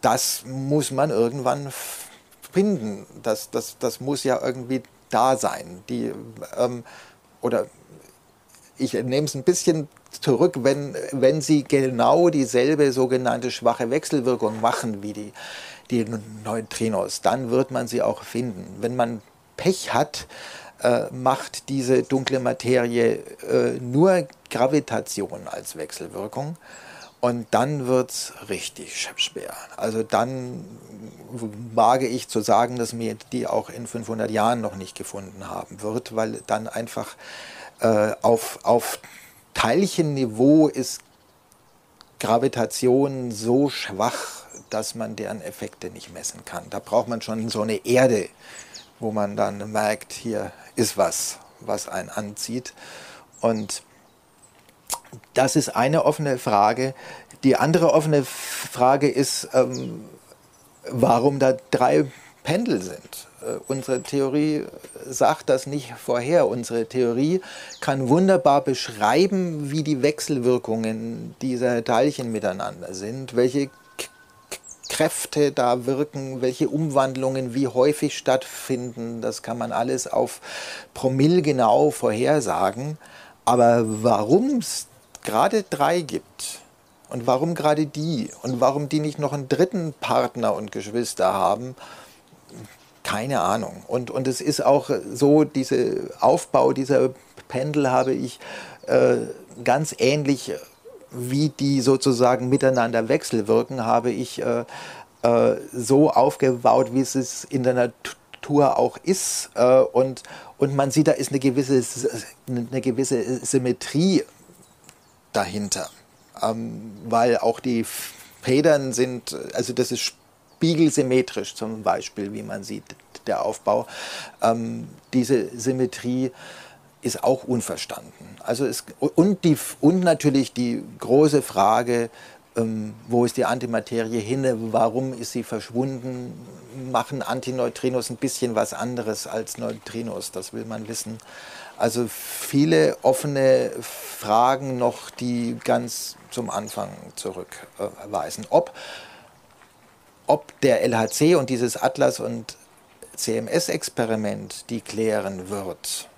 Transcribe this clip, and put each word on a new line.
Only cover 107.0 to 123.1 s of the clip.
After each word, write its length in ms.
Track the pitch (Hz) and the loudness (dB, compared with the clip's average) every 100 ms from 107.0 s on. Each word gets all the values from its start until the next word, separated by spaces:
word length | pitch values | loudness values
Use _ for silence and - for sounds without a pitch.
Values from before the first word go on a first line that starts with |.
es, 140 | 131 | 0
es 300 | 135 127 - | -2 -4 -8
in 180 | - 139 | -4 0
der 120 | 123 | 2
Natur 1040 | 123 120 - - - _ - - 147 139 - | 2 0 -2 -16 -16 _ -18 0 4 6 6
auch 180 | 120 - | 2 0
ist. 480 | - 185 - - - | -2 -2 0 -6 -6
Äh, 260 | - 123 131 | 2 6 8
und, 420 | - 120 131 127 - - - - | 6 4 2 -2 -14 -20 -20 -2
und 180 | 139 | 0
man 160 | 139 139 | 2 2
sieht, 180 | 143 151 | 4 4
da 40 | |
ist 160 | 143 135 | 4 0
eine 120 | 143 | 2
gewisse 360 | 135 123 131 135 | 2 2 2 2
S-, 480 | 120 - - 113 - - - | 2 -4 -4 -4 -12 -16 -6
eine 320 | 123 117 131 | -6 -4 -2
gewisse 640 | 127 117 135 127 104 127 | -2 -2 0 0 -2 -4
Symmetrie 800 | - 135 127 123 - 151 185 170 - _ - - - _ - _ _ _ _ | 0 0 0 -2 -2 2 4 2 0 _ -20 -20 -20 _ -20 _ _ _ _
dahinter. 560 | - 95 101 101 95 - - _ _ _ - | -4 -2 -4 -4 -6 -6 -12 _ _ _ -4
Ähm, 500 | 110 113 113 110 110 101 | -2 -2 -6 -10 -14 -14
weil 340 | 117 117 120 117 | -2 2 4 4
auch 220 | 113 117 | 2 0
die 240 | 127 117 107 - - - - - | 0 0 -2 -6 -12 -14 -20 -10
Federn 500 | - 127 156 147 135 | 2 4 6 4 2
sind, 440 | 117 127 123 - 76 - | 0 0 0 -8 -10 -6
also 180 | - 123 | -4 -4
das 200 | 123 123 | 0 0
ist 80 | 123 | 0
spiegelsymmetrisch 1500 | - - _ _ _ _ 165 160 160 139 131 131 127 - 101 | -6 -8 _ _ _ _ 0 4 4 4 4 4 2 -4 -8
zum 280 | - 110 110 | -8 -8 -4
Beispiel, 500 | 101 90 - - 101 | -2 -2 -4 -8 -8
wie 100 | 107 | -8
man 220 | 107 104 | -10 -10
sieht, 200 | 98 107 - - _ | -10 -12 -12 -20 _